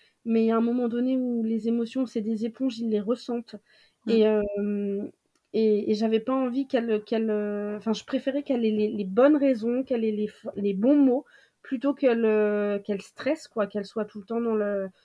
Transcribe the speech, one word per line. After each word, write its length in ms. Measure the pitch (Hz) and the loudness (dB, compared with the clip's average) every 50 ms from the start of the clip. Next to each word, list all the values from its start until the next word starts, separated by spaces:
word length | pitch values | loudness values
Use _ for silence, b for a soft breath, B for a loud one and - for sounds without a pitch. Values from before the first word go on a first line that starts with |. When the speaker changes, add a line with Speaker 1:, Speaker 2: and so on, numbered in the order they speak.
| b b b b - | b b b b -4
Speaker 1:
Mais 180 | 226 226 226 226 | 0 2 2 4
il 40 | |
y 40 | 226 | 4
a 60 | 226 | 2
un 40 | 226 | 2
moment 260 | 233 233 240 247 247 233 | 2 0 0 0 -2 -2
donné 280 | 233 240 254 254 262 | -2 -2 0 0 0
où 260 | 254 254 247 240 233 220 | 0 -2 -2 -2 -2 -2
les 240 | 220 226 220 214 233 | -2 -2 -2 0 0
émotions, 360 | 233 233 233 233 - 262 254 | 0 0 -2 -2 -2 -4 -4
c'est 140 | 220 - 226 | -2 -4 -4
des 240 | 202 226 226 208 233 | -4 -2 -4 -2 -4
éponges, 340 | 226 233 - 269 254 220 226 | -6 -4 -4 -4 -4 -4 -4
ils 100 | 233 220 | -4 -2
les 120 | 214 208 | -2 -2
ressentent 560 | 196 220 254 - - - 233 240 - - 214 202 b b b b b b b b - | 0 -2 -4 -4 -4 -8 -8 -8 -8 -12 -20 -20 b b b b b b b b -2
Speaker 2:
Mmh. 140 | 220 226 220 | 2 4 4
Speaker 1:
et 20 | |
hem, 920 | 214 214 214 208 208 202 202 202 208 208 208 202 202 202 202 202 208 - _ _ _ _ _ _ _ _ - | 6 4 4 2 0 -2 -4 -4 -2 -2 -2 -2 -2 -4 -4 -4 -6 -8 _ _ _ _ _ _ _ _ 0
et, 380 | 220 220 214 208 208 220 220 | 2 4 4 4 2 2 0
et 40 | 214 | 0
j'avais 240 | 208 226 220 220 214 | 2 2 2 2 0
pas 140 | 220 254 262 | 0 0 0
envie 340 | 269 262 247 240 277 269 | 0 0 0 -2 -4 -2
qu'elle, 360 | - 269 233 233 233 214 208 208 | 0 0 0 0 0 -2 -2 -2
qu'elle, 260 | - 233 220 220 214 | -2 -2 0 0 0
heu, 440 | 214 208 208 208 208 208 208 208 208 | 0 -2 -2 -4 -4 -4 -6 -6 -8
enfin, 160 | 208 - 226 214 | -6 -2 -4 -4
je 100 | - - | -4 -4
préférais 400 | - 269 262 - 269 269 294 285 | -4 -4 -2 -2 -2 -4 -2 -2
qu'elle 220 | - 262 240 226 | -2 -2 0 2
ait 60 | 220 | 0
les, 180 | 214 208 208 214 | 2 2 0 0
les 140 | 220 208 196 | -2 -4 -6
bonnes 300 | 185 190 233 262 294 311 | 0 4 6 6 6 6
raisons, 460 | 277 285 269 254 208 220 240 240 262 262 | 6 4 2 2 0 -2 -2 -2 -2 -2
qu'elle 200 | - 254 233 220 | -2 -2 -2 0
ait 60 | 220 | -2
les 160 | 214 208 214 | -2 -2 -4
f-, 240 | 208 - - - 208 - | -6 -6 -12 -16 -12 -8
les 180 | 202 202 202 196 | -4 -2 -2 0
bons 200 | 190 220 269 294 | 2 4 4 6
mots 300 | 285 269 254 240 294 - b b b b b b _ - | 6 6 4 4 2 -2 b b b b b b _ -8
plutôt 300 | - 269 226 - 285 277 | -8 -6 -2 -2 -2 0
qu'elle, 280 | - 277 247 233 233 226 | 2 2 2 2 4 2
heu, 540 | 220 214 214 214 208 208 208 208 202 202 202 202 | 2 2 2 2 2 0 -2 -2 -2 -4 -4 -4
qu'elle 160 | - 202 185 | -6 -6 -6
stresse, 460 | - - _ - - 262 311 - - | -8 -14 _ -6 -2 -2 -2 -4 -6
quoi, 180 | - - 226 202 | -10 -4 -4 -4
qu'elle 180 | 196 - 208 190 | -2 -4 -8 -8
soit 200 | - - 220 208 | -6 -6 -8 -8
tout 140 | 214 - 208 | -8 -10 -18
le 60 | 190 | -10
temps 160 | - 233 233 | -6 -6 -4
dans 120 | 233 226 220 | -2 -2 -2
le, 340 | 214 202 202 202 196 190 190 b b | -2 -2 -2 -2 -4 -4 -6 b b